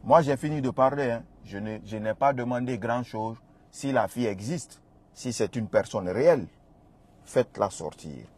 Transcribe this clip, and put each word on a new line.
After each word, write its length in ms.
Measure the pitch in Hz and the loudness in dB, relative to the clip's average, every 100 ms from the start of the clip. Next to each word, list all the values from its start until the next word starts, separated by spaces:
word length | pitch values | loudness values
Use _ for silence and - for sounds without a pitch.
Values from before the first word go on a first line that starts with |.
Moi, 180 | - 156 | 6 6
j'ai 160 | 143 135 | 6 0
fini 240 | 151 151 | 0 0
de 80 | 131 | -2
parler, 420 | - 131 143 131 | 4 2 4 0
hein. 120 | 117 - - | -2 -6 -20
Je 160 | - 98 | -12 -8
n'ai, 220 | 107 110 104 | -6 -8 -8
je 120 | 110 | -6
n'ai 180 | 107 107 | -4 2
pas 180 | 139 | 2
demandé 460 | 131 123 123 123 120 | 2 -2 -2 -2 -4
grand-chose. 580 | 113 120 123 110 110 113 _ - _ | -2 -2 -4 -6 -6 -8 _ -20 _
Si 220 | - 139 | -8 0
la 160 | 131 101 | 0 0
fille 180 | 120 117 | 0 -2
existe, 560 | 98 107 175 - - _ _ _ | -2 -6 -6 -8 -20 _ _ _
si 180 | - 127 | -10 -8
c'est 240 | 117 107 120 | -2 -2 -2
une 120 | 107 | 0
personne 420 | 110 95 110 90 | 0 0 -4 -2
réelle, 380 | 95 156 151 - _ _ _ _ _ _ _ | 4 4 4 0 _ _ _ _ _ _ _
faites-la 460 | - - 120 - 101 | -2 0 0 0 -2
sortir 560 | - 78 - 80 65 57 | 0 -10 -10 -14 -14 -16